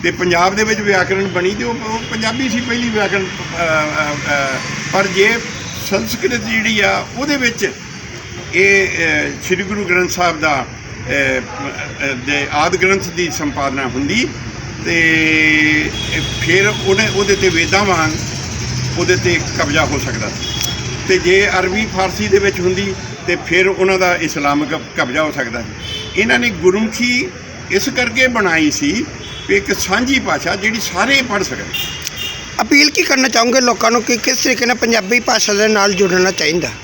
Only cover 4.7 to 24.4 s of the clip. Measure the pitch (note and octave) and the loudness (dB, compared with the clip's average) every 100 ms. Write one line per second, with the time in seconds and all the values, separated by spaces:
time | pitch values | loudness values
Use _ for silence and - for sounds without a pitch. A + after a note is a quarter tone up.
4.7 | - - F#3 G3 F3+ G#3 A3+ - - - | -8 -2 0 2 4 4 4 -4 -10 -10
5.7 | - - G3+ A3 A#3 F#4 A#3+ G#3 A3+ A3 | -8 -2 -2 -2 -2 -2 -2 -2 -2 0
6.7 | G#3+ G3 G3 - - C#4+ C#4+ B3 A#3 F#3+ | 2 2 0 -4 -6 -2 0 0 0 -4
7.7 | G#2 - - - - - - - E3 G3 | -4 -14 -14 -14 -14 -14 -14 -4 2 4
8.7 | G3 F#3 D#3 E3 D3+ D3 C#3 - F#3 G3 | 4 2 0 0 0 -2 -6 -2 -2 0
9.7 | G#3 F#3 F3+ F3+ - F3 D#3+ D#3 C#3 A#2+ | -4 0 0 0 2 0 2 0 0 -4
10.7 | - - - - C#3 C3+ C3 A2+ - C#3+ | -10 -12 -10 -4 0 0 0 -4 -10 -10
11.7 | C3 C#3+ A#2+ C#3 C3 B2 C#3+ C#3 D3 D#3+ | -8 -10 -6 -6 -4 -2 -2 0 0 0
12.7 | F3+ F#3 G3 F#3+ E3 F3 - D3 C#3 C#3 | 2 2 2 -2 -4 -4 -2 -4 -2 -2
13.7 | C3+ C3+ B2 C#3+ G#3+ C#4 - - - - | -2 -4 -2 -2 0 -2 -4 -10 -10 -10
14.7 | - - E3+ E3 D#3+ D#3+ D#3 D#3 D#3 D3+ | -8 -2 2 4 4 4 4 4 4 4
15.7 | D3+ D3+ - - D#3+ - - D3 F3+ G3+ | 2 0 -4 -4 -4 -4 -4 2 4 4
16.7 | G3+ - G3 A3 F#3+ G3+ F#3+ F#3+ E3 E3+ | 0 0 2 2 0 2 2 2 2 2
17.7 | F#3+ G#3 F3 D#3 D#3 - - - - - | 2 2 2 2 0 -6 -6 -6 -6 -4
18.7 | - - - E3+ F#3 F3+ E3+ C3+ - D#3 | -2 -2 -2 2 2 2 0 -2 -2 0
19.7 | D3 C#3+ C#3+ C3+ A#2 G#2+ - - - - | 2 2 0 -2 -4 -6 -6 -6 -4 -6
20.7 | - - - - F#3 F3 F#3+ G3+ F#3 F#3 | -6 -6 -6 0 2 4 4 4 2 0
21.7 | G3 A3 F#3 F#3+ - G#3 F#3+ G3 F#3 F3 | 0 -2 0 -2 0 2 4 4 0 0
22.7 | F#3 G3 F#3 - - - F3 - E3+ F#3 | 0 -2 -4 -8 -10 -4 -4 0 2 2
23.7 | F3+ F#3 F#3 F3+ F3 E3 - | 2 2 4 2 2 -2 -2